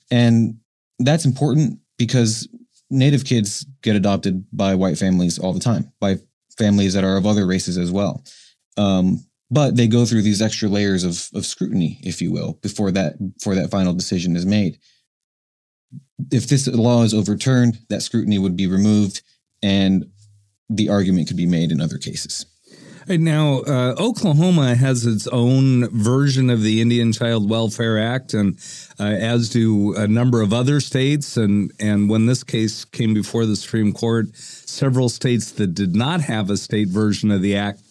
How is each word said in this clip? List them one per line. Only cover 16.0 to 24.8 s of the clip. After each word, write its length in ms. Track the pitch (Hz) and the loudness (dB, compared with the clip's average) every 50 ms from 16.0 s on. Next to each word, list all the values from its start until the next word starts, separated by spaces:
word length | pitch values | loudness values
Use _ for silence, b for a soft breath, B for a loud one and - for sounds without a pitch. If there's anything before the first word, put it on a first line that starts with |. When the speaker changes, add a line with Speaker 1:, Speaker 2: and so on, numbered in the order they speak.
| - _ _ - - - | -20 _ _ -14 -6 -4
Speaker 1:
If 180 | 131 120 - - | -2 -2 0 0
this 180 | 143 135 - | 0 0 0
law 360 | - - 117 110 123 120 120 117 | 0 0 2 2 4 4 4 4
is 100 | 107 107 | 4 2
overturned, 680 | 107 95 95 104 - - 131 131 123 123 120 107 - - - | 2 0 0 -2 -2 0 0 2 4 4 2 0 -2 -6 -8
that 100 | 104 98 | -6 -6
scrutiny 380 | - - - 113 - 104 104 98 | -6 -4 -4 -2 0 0 0 2
would 180 | 95 98 87 | 2 0 0
be 100 | 87 98 | 0 0
removed 540 | 90 95 95 101 104 107 104 104 95 - - - _ _ _ _ _ _ _ - | 0 2 2 4 4 4 4 2 0 -2 -8 -14 _ _ _ _ _ _ _ -2
and 440 | 101 98 98 98 95 95 92 - - _ _ _ _ _ _ _ _ _ _ _ - | 0 2 2 2 2 2 0 0 -4 _ _ _ _ _ _ _ _ _ _ _ -6
the 180 | 110 101 107 - | -4 -2 0 2
argument 400 | 101 101 95 92 92 87 76 - | 2 2 2 2 2 0 0 -2
could 80 | 92 | -4
be 80 | 87 87 | -2 0
made 260 | 87 87 82 85 82 | 0 0 0 0 0
in 120 | 82 69 80 | 0 -2 -2
other 160 | 80 80 71 | -4 -4 -6
cases. 480 | - - - - - - - - - - _ _ _ B B B B B B B B | -10 -10 -10 -10 -10 -10 -12 -12 -14 -16 _ _ _ B B B B B B B B
Speaker 2:
And 180 | B 190 160 160 | B 0 0 2
now, 340 | 160 151 151 156 147 139 123 | 2 2 2 2 2 0 0
uh, 360 | 113 139 143 127 123 127 123 - | 0 0 0 0 0 0 0 -2
Oklahoma 760 | 190 240 226 - - 185 147 151 170 185 180 160 139 123 120 | -2 -4 -2 -2 0 2 4 4 4 4 4 4 4 2 2
has 300 | 120 | 2